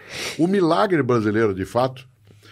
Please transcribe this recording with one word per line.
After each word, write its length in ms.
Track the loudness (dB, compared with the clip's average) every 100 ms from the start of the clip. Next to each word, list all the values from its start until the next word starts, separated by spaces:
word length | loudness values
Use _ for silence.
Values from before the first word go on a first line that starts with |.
| -18 -12 -10 -2
O 80 | 0
milagre 560 | 2 2 2 2 0
brasileiro, 500 | 2 0 2 2 0
de 120 | 0
fato, 440 | -2 0 -2 -4 -20 _ _ -20 -20